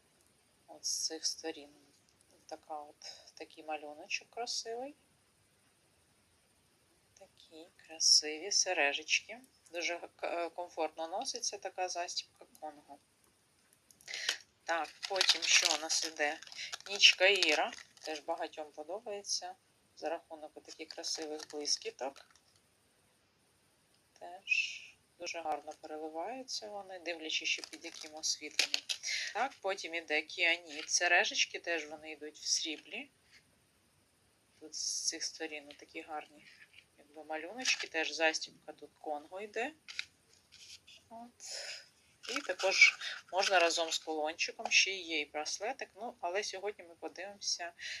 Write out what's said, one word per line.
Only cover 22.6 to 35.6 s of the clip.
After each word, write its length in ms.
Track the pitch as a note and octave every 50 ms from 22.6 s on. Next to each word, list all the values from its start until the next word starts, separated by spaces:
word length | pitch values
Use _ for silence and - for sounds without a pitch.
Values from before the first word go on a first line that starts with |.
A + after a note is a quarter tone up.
| _ _ _ _ _ _ _ _ _ _ _ _ _ _ _ _ _ _ _ _ _ _ _ _ _ _ _ _ _ _ - - F3+
Теж 560 | F3 F3+ G3 - - - - - - - - - - - _ _ _ _ -
дуже 220 | - - - E3
гарно 320 | D#3+ D#3 D3 C#3+ C#3+ D3+ D3 -
переливаються 880 | - D#3 D#3 D#3 D#3+ D#3 D#3+ E3 F3 G#3+ B3+ C4 B3+ B3+ - - G#3+ G#3
вони, 300 | G#3 G3+ F#3+ F#3 F#3+ F3+
дивлячись, 500 | D#3+ E3+ E3+ D#3+ D#3 D#3+ E3 E3+ E3+ E3
що 140 | - E3
під 220 | - - D#3+ D3+ E3
яким 300 | E3 - - D#3+ D#3 D3+
освітленням. 640 | D#3 - - - - D3+ - - - - - - - - - - - - - - - - - -
Так, 180 | G#3 B3+ C4+ - -
потім 320 | - F#3+ G3 F#3+ - D#3+ E3
іде 280 | E3 D#3+ - D3+ D#3
кіаніт. 680 | D#3 - - F#3 F3 E3 E3+ F3 F3 D#3+ D3 D#3 D#3+ -
Сережечки 680 | - - F3 F3 F3 F#3 G#3+ - C4+ - - - - F#3
теж 280 | - F3 E3+ D#3+ D3+
вони 260 | D3+ D#3 D3+ D#3+ D#3+
йдуть 260 | D#3 - D3+ D3+ - -
в 80 | -
сріблі. 640 | - - - - E3 D3+ D3+ - - - A#3+ C#4+ - _ _ _ _ - - _ _ _ _ _ _ _ _ _ _ _ _ _ _ _ _ _ _ _ _ _ _ _ -
Тут 140 | D#3 D3+ -
з 340 | - - - - - - -
цих 160 | D#3+ D#3 -
сторін 440 | - - - D#3+ D#3+ D#3 D3